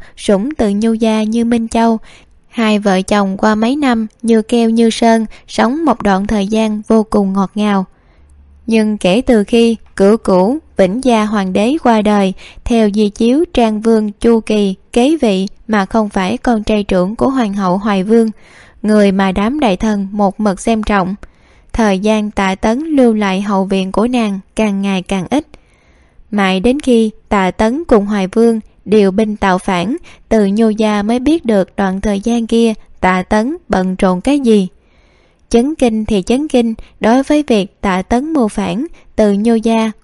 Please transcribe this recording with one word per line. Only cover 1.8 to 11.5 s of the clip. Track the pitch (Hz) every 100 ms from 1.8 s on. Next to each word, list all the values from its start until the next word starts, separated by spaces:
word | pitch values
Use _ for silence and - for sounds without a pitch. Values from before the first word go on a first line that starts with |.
| 226 226 - - _ _ _
Hai | - 220 208
vợ | 202 185
chồng | 190 208 196 190
qua | 214
mấy | 214 226 285
năm | 277 233 220 _
như | 226 226
keo | 214 240 226
như | 226 226
sơn, | - 233 226 220 - -
sống | - 220 294
một | 320 233
đoạn | 202 190 202
thời | 214 196
gian | 220 220 214 -
vô | 220 208
cùng | 214 196
ngọt | 196 185
ngào. | 208 208 196 185 _ _ _ - - - - -
Nhưng | 226 214 208
kể | 185 202
từ | - 226
khi | 202 233 233 226 - -
cửu | 196 226
cửu | - 180 190 302 - -
Vĩnh | 185 220
Gia | 262 220
Hoàng | 214 214 190